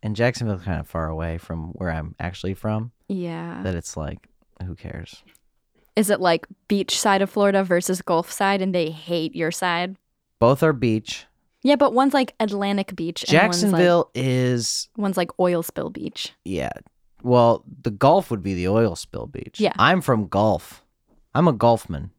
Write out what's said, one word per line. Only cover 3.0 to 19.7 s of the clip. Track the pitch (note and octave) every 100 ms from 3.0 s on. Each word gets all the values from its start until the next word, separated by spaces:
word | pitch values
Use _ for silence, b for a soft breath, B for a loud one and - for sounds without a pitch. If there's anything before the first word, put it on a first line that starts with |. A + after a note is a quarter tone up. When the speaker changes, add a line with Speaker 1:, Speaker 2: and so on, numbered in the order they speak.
| _
Speaker 2:
Yeah. | G3 F3 E3 E3+ -
Speaker 1:
That | F#3 F2
it's | - -
like, | D2+ - _ _ _ _ F#2
who | F2
cares? | - - - - _ _ _ _ _ _ _ -
Speaker 2:
Is | G3+
it, | G#3
like, | F#3 E3 - - _
beach | G3+ F#3+ -
side | A3 G3
of | G3
Florida | - G3+ G3
versus | F#3+ F3 F3+ F#3
Gulf | - E3+ F3
side, | - G3 G3
and | F#3+ F3+
they | D#3+
hate | D#3 - E3+ D#3+
your | - E3
side? | F3 F3+ E3+ F3+ F#3+ _ _ _ _
Speaker 1:
Both | A#2 C3+
are | D#3+
beach. | C#3 A#2 A2 - - - _ _ _
Speaker 2:
Yeah, | B3+ C#4+
but | C#4
one's, | A#3 C4+
like, | C#4 B3 -
Atlantic | A3 G3+ G3 G3+ G3 F#3
beach. | E3 E3+
And | -
Speaker 1:
Jacksonville | D3+ G3 F3 G3+ E3+ F3 F3 -
Speaker 2:
one's, | -
like, | C3
Speaker 1:
is | B2+ B2+ B2 A2+ - - -
Speaker 2:
one's, | G3+ F#3
like, | F3 -
oil | F3+ F3
spill | E3+ - D3+
beach. | - - - - _
Speaker 1:
Yeah. | - F#2 C2 - - _ _ _
Well, | B2 B2 A#2 A2+ - -
the | -
Gulf | G#2 C3+ F3 -
would | A2
be | F#2+
the | F#2 F2+
oil | G#2+ A2+ E2
spill | - - -
beach. | - - -
Speaker 2:
Yeah. | G#3